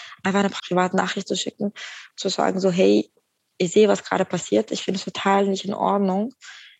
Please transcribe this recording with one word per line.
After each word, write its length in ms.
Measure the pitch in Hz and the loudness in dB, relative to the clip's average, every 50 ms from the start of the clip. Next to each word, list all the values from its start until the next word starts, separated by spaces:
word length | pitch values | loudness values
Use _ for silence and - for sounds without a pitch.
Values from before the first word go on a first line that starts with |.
| - - - - - | -16 -18 -12 -6 -2
einfach 160 | 190 185 202 | 0 2 2
eine 100 | 202 196 | 2 0
Privatnachricht 800 | - - - - 175 180 185 180 190 185 185 185 - 202 190 - | -2 -4 -6 -2 0 2 2 2 2 0 0 0 -2 -6 -4 -4
zu 80 | 196 | -4
schicken, 360 | 190 - - - - 208 202 - - - - - - - - _ | -4 -4 -6 -6 -4 -6 -6 -6 -8 -16 -16 -16 -16 -18 -18 _
zu 120 | - - 190 | -6 -6 -4
sagen 300 | - - - 185 190 190 | -2 0 0 0 0 0
so, 140 | 185 190 175 | 0 2 2
„Hey, 400 | 180 190 196 208 214 220 - _ _ _ _ _ _ _ _ _ - | 4 4 4 4 4 2 -2 _ _ _ _ _ _ _ _ _ -4
ich 120 | 185 170 | -2 2
sehe, 160 | - 214 214 | 4 4 6
was 160 | 202 196 190 - | 6 4 2 -2
gerade 220 | - 185 185 190 | -2 -2 -2 -2
passiert, 480 | - - 175 - - 202 214 214 - - | -2 -2 -6 -4 0 0 0 0 0 -4
ich 100 | 202 - | -6 -4
finde 160 | - 190 196 | -4 -4 -4
es 60 | - | -4
total 420 | 196 - - - 196 196 196 202 | -8 -8 -2 0 2 4 4 4
nicht 180 | 196 196 190 - | 2 0 -2 -2
in 100 | 190 202 | -4 -4
Ordnung. 580 | - - 185 196 202 202 190 185 196 214 262 - _ - - - - - - - | -2 0 0 2 2 2 2 0 0 -2 -4 -6 _ -20 -20 -20 -20 -20 -20 -20